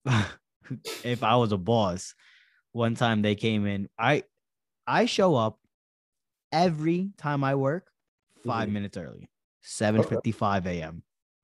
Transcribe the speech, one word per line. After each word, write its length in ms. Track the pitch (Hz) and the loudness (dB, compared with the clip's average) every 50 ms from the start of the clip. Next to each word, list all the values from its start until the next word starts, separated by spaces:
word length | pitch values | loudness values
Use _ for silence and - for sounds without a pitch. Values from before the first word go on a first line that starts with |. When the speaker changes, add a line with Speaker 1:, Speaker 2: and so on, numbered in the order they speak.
| - | -2
Speaker 1:
<laughs> 0 | 131 123 110 98 - - - _ _ _ _ - - 127 107 - - - - - | 0 0 2 0 -2 -6 -14 _ _ _ _ -14 -14 -12 -12 -12 -12 -12 -8 -6
if 200 | 120 123 113 113 | -4 -4 0 2
I 120 | 110 120 | 4 4
was 160 | 123 120 104 | 4 4 2
a 60 | 104 | 0
boss, 560 | 95 87 107 117 113 104 92 87 90 - - - _ _ - - _ _ _ _ _ _ _ | 0 0 2 2 2 2 2 -2 -4 -8 -14 -18 _ _ -20 -20 _ _ _ _ _ _ _
one 240 | - 117 117 117 117 | -6 -2 -2 -2 0
time 260 | - 127 117 113 107 | 0 0 2 2 2
they 140 | 104 107 104 | 2 2 0
came 300 | 98 117 113 110 104 101 | 0 0 0 0 0 0
in, 240 | 101 101 98 98 - _ | -2 -2 -4 -6 -8 _
I, 260 | - 113 131 151 - - _ _ _ _ _ _ _ _ _ _ _ _ | -2 0 2 2 0 -2 _ _ _ _ _ _ _ _ _ _ _ _
I 200 | 120 135 180 226 | 0 2 2 2
show 300 | 240 - - 196 180 147 | 2 2 2 4 4 4
up 240 | 120 110 110 - _ _ _ _ _ _ _ _ _ _ _ _ _ _ _ _ _ _ _ | 4 2 0 -2 _ _ _ _ _ _ _ _ _ _ _ _ _ _ _ _ _ _ _
every 600 | 147 160 180 185 160 151 156 165 175 175 190 202 196 | 2 2 2 2 2 0 0 0 0 0 -2 -6 -8
time 260 | - - 147 147 139 135 | -6 -4 -2 0 0 2
I 120 | 135 139 | 2 2
work 320 | 139 135 135 160 190 - _ _ _ _ _ _ _ _ _ _ _ - | 2 0 0 -2 -4 -6 _ _ _ _ _ _ _ _ _ _ _ -6
five 200 | 123 120 113 110 | -4 -2 -2 -2
Speaker 2:
Mm-hmm. 80 | 104 104 | -2 -4
Speaker 1:
minutes 240 | 104 101 95 - | -4 -6 -8 -10
early, 320 | 98 80 64 50 50 - - _ _ _ _ _ _ | -12 -12 -12 -14 -18 -20 -20 _ _ _ _ _ _
seven 420 | - - - - 110 107 107 113 - | -18 -14 -4 0 2 4 4 4 2
fifty-five 640 | - - - - 120 107 - 113 101 101 98 90 | 2 -2 -2 -2 -4 -2 -2 0 0 0 0 0
A 140 | 92 87 82 | -2 -4 -6
M, 220 | 78 80 82 82 - _ _ _ _ _ _ _ | -8 -10 -12 -16 -18 _ _ _ _ _ _ _